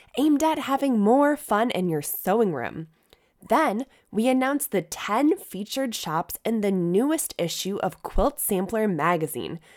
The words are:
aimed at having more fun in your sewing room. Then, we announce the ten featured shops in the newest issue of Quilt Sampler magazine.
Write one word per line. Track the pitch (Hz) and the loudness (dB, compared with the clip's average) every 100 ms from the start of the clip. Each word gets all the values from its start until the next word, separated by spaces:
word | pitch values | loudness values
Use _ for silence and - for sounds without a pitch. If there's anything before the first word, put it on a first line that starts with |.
| _ - | _ 0
aimed | 302 285 | 2 4
at | 311 302 | 2 0
having | 262 269 277 226 | 0 0 2 4
more | 202 262 285 294 | 6 6 4 2
fun | - 208 247 | 0 0 2
in | - 180 | 0 0
your | 156 | -2
sewing | - - 190 220 208 | -4 -6 0 2 2
room. | 139 113 - 160 _ _ _ _ _ - | 0 -6 -8 -14 _ _ _ _ _ 0
Then, | 262 302 202 269 _ _ | 2 2 -2 -6 _ _
we | 202 240 | -2 2
announce | 262 262 285 | 2 0 -2
the | - 196 | -2 -4
ten | 165 - - 220 294 381 | -4 -8 -2 2 2 2
featured | - 185 208 262 269 | -4 -10 -8 -4 -4
shops | - 175 156 - - | -6 -4 -4 -4 -6
in | 226 226 | -4 0
the | 202 | 0
newest | 190 170 185 277 320 - - | 0 2 2 2 0 -4 -4
issue | 165 - 185 202 | -4 -4 -6 -4
of | 185 - | -4 -6
Quilt | - - 247 - | -6 0 0 0
Sampler | - 190 185 220 214 | -2 -2 -2 -2 0
magazine. | 160 160 175 156 120 80 165 _ | 0 0 0 -2 -6 -8 -10 _